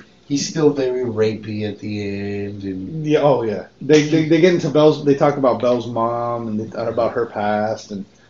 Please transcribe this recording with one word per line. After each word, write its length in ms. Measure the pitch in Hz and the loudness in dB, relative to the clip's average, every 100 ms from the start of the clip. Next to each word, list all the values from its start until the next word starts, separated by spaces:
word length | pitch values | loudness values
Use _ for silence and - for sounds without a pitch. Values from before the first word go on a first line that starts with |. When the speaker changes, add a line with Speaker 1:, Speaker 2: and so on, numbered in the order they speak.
| - _ - | -20 _ -6
Speaker 1:
he's 220 | 139 - | -4 -4
still 220 | 160 147 | 2 2
very 340 | 139 127 127 117 | 2 -2 -2 -4
rapey 580 | 107 110 107 107 104 104 | 0 0 0 -8 -6 -6
at 100 | 98 | -6
the 220 | 107 104 101 98 101 101 101 | -8 -6 -6 -6 -6 -6 -8
end, 180 | 101 | -8
and 420 | 98 92 92 160 151 | -8 -8 -8 -6 0
Speaker 2:
Yeah, 140 | 151 | 2
oh 220 | 147 123 | 4 2
yeah. 240 | 113 98 - - | 0 -4 -8 -8
They, 220 | 131 151 151 | 4 4 6
they, 180 | 156 156 | 2 4
they 140 | 165 | 4
get 120 | 180 170 | 4 4
into 140 | 156 | 2
Belle's. 360 | 151 156 143 143 | 4 4 4 2
They 100 | 139 | 2
talk 220 | 147 135 | 2 2
about 240 | 127 107 | 0 2
Belle's 260 | 123 123 117 | 2 0 -2
mom 600 | 117 117 120 120 120 113 | -2 -2 -2 -4 -4 -4
and 100 | 107 | -6
they, 180 | 113 - | -6 -6
about 320 | 117 113 113 | -4 -2 -2
her 140 | 120 113 | -2 -4
past 640 | 113 104 107 110 110 - | -2 -2 0 -2 -4 -8
and 120 | 101 - _ | -12 -12 _